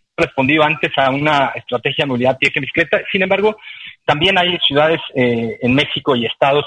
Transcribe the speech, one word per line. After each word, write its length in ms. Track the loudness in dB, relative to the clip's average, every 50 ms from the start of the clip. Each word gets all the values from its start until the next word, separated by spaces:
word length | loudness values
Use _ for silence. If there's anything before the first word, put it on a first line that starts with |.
| _ _ _ -4
respondido 460 | -4 -2 -2 -2 0 2 2 4 2
antes 280 | 2 0 -2 -4 -4 0 0
a 120 | 0 2
una 420 | 2 0 0 0 2 2 0 -2 -4
estrategia 480 | -8 -10 -6 -6 -4 -4 -4 -2 -2 -2
de 60 | -2
movilidad 240 | -2 0 0 0 0
a 40 | 0
pie 140 | -2 -2
que 80 | -2 -2
en 40 | -6
bicicleta. 380 | -4 -2 -2 -2 0 0 -2 -2 -2
Sin 120 | -4 -2 0
embargo, 340 | 0 0 0 0 0 -2 -2 -10 -20 -20 -20 -20 -20 -20 _ _
también 320 | -2 0 2 2 2 2 2
hay 200 | 2 0 0 -2 -2 0
ciudades, 320 | 2 2 2 2 2 0 -4 -6 -2
eh, 420 | 0 0 2 2 0 -2 -4 -4 -2
en 120 | 0 2 2
México 420 | 2 2 0 -4 -6 -2 0 0
y 100 | 0 0
estados 400 | -4 -2 0 2 2 2 2 0